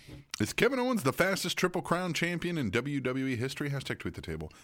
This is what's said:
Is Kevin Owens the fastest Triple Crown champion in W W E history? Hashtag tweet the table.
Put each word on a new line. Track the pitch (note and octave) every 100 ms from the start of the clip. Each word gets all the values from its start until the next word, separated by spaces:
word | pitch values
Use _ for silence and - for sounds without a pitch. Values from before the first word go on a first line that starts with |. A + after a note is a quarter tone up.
| - - - -
Is | -
Kevin | - G#3+ C4
Owens | B3 A#3
the | C3+
fastest | - F3+ G3 F3+ -
Triple | F3+ F3+
Crown | - F3 F3+
champion | D3+ E3+ F3 F3 E3+
in | A#2
W | A2+ C3+ C#3+
W | B2+ C3 C3
E | B2
history? | C3 - D3
Hashtag | C#3 C3+ B2
tweet | F#2+
the | -
table. | - D#2+ D#2 -